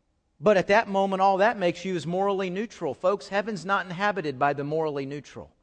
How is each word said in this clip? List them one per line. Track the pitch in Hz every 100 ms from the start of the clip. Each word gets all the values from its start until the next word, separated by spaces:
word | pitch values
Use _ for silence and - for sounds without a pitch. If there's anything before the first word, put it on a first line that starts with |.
| _ _ _ -
But | 151 185
at | 170
that | 202 214
moment, | 196 196 190
all | 196 190
that | 208 233
makes | 175 170
you | 190 180
is | 147
morally | 180 196 190 196
neutral. | 180 226 - 156
Folks, | 123 180 202 -
heaven's | 196 208 208
not | 170 202 185
inhabited | 170 208 196 151 127
by | 143
the | 143
morally | 143 156 156 143
neutral. | 135 147 - - 80 _